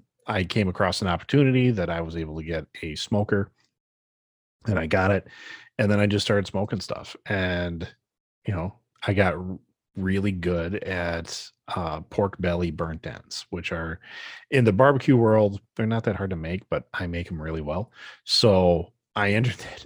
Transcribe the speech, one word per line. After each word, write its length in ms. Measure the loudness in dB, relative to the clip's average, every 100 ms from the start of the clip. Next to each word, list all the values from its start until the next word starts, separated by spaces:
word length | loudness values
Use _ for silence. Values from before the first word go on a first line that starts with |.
| _ _ -6
I 180 | -4 -2
came 240 | 0 0
across 320 | 0 0 0
an 60 | -2
opportunity 640 | -2 0 2 4 4 4
that 180 | 2 -2
I 100 | -4
was 160 | -4 -6
able 220 | -8 -8
to 60 | -6
get 220 | -6 -8 -12
a 140 | -10 -8
smoker, 560 | -2 -2 0 0 -2 _ _ _ _ _ _ _ _ _ _ _ -2
and 140 | -2
I 80 | 2
got 240 | 2 4
it, 160 | 2 -2 -14 -18 -20 -8 -2
and 140 | 2
then 80 | 4
I 60 | 4
just 180 | 2 2
started 220 | 0 0
smoking 320 | -4 -4 -4
stuff, 380 | -6 -10 -12 -14 -6
and, 600 | -2 -2 -2 -4 -6 -10 -14 _ _ _ _ -6
you 60 |
know, 220 | -4 -6 -10 _ _ -2
I 80 |
got 200 | 2 2 0
r-, 240 | -6 -10 _ _ _ -6
really 340 | -2 0 0
good 440 | -2 -2 -2 -2 -6 -6
at, 640 | -4 -4 -4 -6 -12 -14 _ -10 -6
uh, 240 | -6 -6
pork 380 | -6 -2 -2 0
belly 320 | -2 0 -2
burnt 340 | -4 -6 -6 -10
ends, 400 | -14 -14 -16 -10
which 240 | -10 -6
are, 260 | -6 -6 -10 -14 -18 -16 -18 -2
in 120 | 4
the 80 | 6
barbecue 440 | 8 6 6 6 6
world, 420 | 6 6 4 0 -10 -4
they're 100 | -2
not 200 | 0 0
that 100 | -2
hard 140 | -4
to 80 | -4
make, 320 | -4 -6 -4
but 180 | -6 -4
I 140 | -6 -4
make 220 | -4 -6
'em 120 | -8
really 180 | -6 -6
well. 300 | -4 -6 -6 -12 -20 -16
So 720 | -4 4 6 6 6 4 0 _ _ -2
I 140 | 0
entered 260 | 2 0 -2
<laughs> 160 | -10
it. 100 | -16